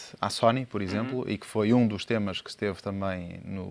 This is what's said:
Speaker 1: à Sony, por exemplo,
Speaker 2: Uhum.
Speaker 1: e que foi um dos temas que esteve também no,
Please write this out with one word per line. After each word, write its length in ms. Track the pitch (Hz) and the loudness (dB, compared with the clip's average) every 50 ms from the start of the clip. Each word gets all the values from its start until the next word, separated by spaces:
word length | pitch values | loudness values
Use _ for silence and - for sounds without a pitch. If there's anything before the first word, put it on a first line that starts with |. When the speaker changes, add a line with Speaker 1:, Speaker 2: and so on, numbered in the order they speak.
| - - - - | -16 -16 -6 -4
Speaker 1:
à 80 | 101 104 | -2 -2
Sony, 380 | - - 120 117 117 131 127 | 2 4 6 6 6 4 0
por 160 | - - 104 | -4 -4 -4
exemplo, 380 | 98 90 101 107 120 131 135 127 | -2 -2 -2 -2 -2 -2 -2 -4
Speaker 2:
Uhum. 80 | - - | -2 -2
Speaker 1:
e 100 | 104 - | -4 -4
que 80 | - | -6
foi 260 | - - 110 104 107 | -4 0 2 4 6
um 140 | 120 123 120 | 6 6 6
dos 180 | 107 104 95 - | 4 2 0 -2
temas 360 | - 117 110 104 98 90 - | -2 -2 0 0 -2 -4 -6
que 100 | - - | -10 -12
esteve 320 | - - 107 101 92 - | -8 -4 -2 -2 -2 -4
também 580 | - 101 98 98 98 95 92 90 87 87 90 90 90 | -6 -6 -4 -2 -2 -2 -2 -4 -6 -8 -10 -12 -10
no, 260 | 92 98 95 92 95 | -8 -8 -8 -8 -8